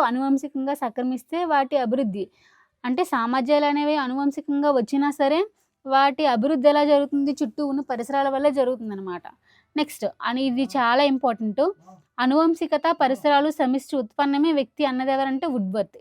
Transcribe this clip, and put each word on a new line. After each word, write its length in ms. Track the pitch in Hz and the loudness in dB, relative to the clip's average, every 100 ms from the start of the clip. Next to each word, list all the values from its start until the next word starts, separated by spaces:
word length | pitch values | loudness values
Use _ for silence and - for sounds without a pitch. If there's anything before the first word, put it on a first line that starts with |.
అనువంశికంగా 720 | 247 247 269 277 285 269 269 | 0 0 0 0 -2 -6 -4
సంక్రమిస్తే 720 | 285 247 220 254 254 - 330 | -4 -6 -4 -6 -6 -6 -4
వాటి 320 | 349 285 269 285 | 0 0 0 -2
అభివృద్ధి, 480 | 240 240 233 196 190 _ _ _ _ _ | 0 0 -2 -4 -10 _ _ _ _ _
అంటే 200 | 247 254 | -4 -2
సామర్థ్యాలు 600 | 359 262 226 262 254 294 | -2 -2 0 0 2 2
అనేవి 320 | 294 294 294 302 | 2 0 0 0
అనువంశికంగా 760 | 254 262 285 285 302 285 294 | -2 -2 -2 -4 -4 0 2
వచ్చినా 400 | 269 220 277 285 | 2 0 0 0
సరే 300 | 277 277 311 427 _ _ _ 269 | 2 2 2 -2 _ _ _ 0
వాటి 400 | 269 277 269 302 | 2 2 2 0
అభివృద్ధి 420 | 240 269 311 285 | 2 0 2 4
ఎలా 160 | 294 | 4
జరుగుతుంది? 480 | 294 285 285 285 277 | 4 4 2 -2 -2
చుట్టూ 340 | 277 269 254 285 | -2 -4 -4 -4
ఉన్న 140 | 269 | -4
పరిసరాల 480 | 269 240 233 277 277 | -4 -6 -2 0 0
వల్లే 220 | 269 294 | 2 0
జరుగుతుందన్నమాట. 720 | 277 254 254 220 196 190 175 - - _ _ _ 302 | 2 0 -2 -6 -8 -8 -10 -12 -20 _ _ _ -4
నెక్స్ట్ 300 | 294 - 202 - | -4 -4 -8 -4
అని, 200 | 220 247 | -4 -2
ఇది 220 | 269 247 | -2 -2
చాలా 380 | 269 277 233 254 | -2 0 2 4
ఇంపార్టెంట్. 580 | 285 269 254 226 220 202 330 - - - _ - | 2 2 0 -2 -4 0 -2 -2 -14 -20 _ -2
అనువంశికత 640 | 254 285 330 330 320 294 320 | 0 4 2 2 -2 0 0
పరిసరాలు 600 | 330 269 269 302 285 302 | 0 0 2 2 4 2
సమిష్టి 460 | 302 262 262 - 285 | 0 0 0 -2 -6
ఉత్పన్నమే 560 | 220 - 285 277 320 | -4 -2 0 2 2
వ్యక్తి 320 | 294 262 - | 2 -2 -2
అన్నది 280 | 285 254 262 | -2 -2 -2
ఎవరంటే 340 | 269 269 262 339 | 0 0 -2 -2
వుడ్వర్త్. 500 | 247 190 214 185 - | -2 -2 -4 -4 -8